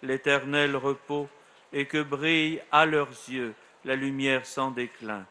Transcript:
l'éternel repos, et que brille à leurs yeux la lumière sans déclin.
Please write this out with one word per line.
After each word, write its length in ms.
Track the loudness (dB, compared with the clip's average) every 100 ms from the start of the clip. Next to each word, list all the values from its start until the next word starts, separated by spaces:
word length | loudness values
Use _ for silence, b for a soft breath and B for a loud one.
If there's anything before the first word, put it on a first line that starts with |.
l'éternel 720 | -2 -2 2 2 2 0 2 0
repos, 540 | -2 -4 -4 -6 -6 -12 B B B
et 140 | -6 -2
que 160 | -2
brille 600 | -2 -2 2 2 2 -2 2
à 140 | 4 6
leurs 240 | 4 0 -6 -8
yeux 240 | -4 -4 -6 B B -4
la 100 | -2
lumière 500 | -2 0 2 2 0
sans 260 | -4 -2
déclin. 540 | -2 -6 -6 -8 -8 -10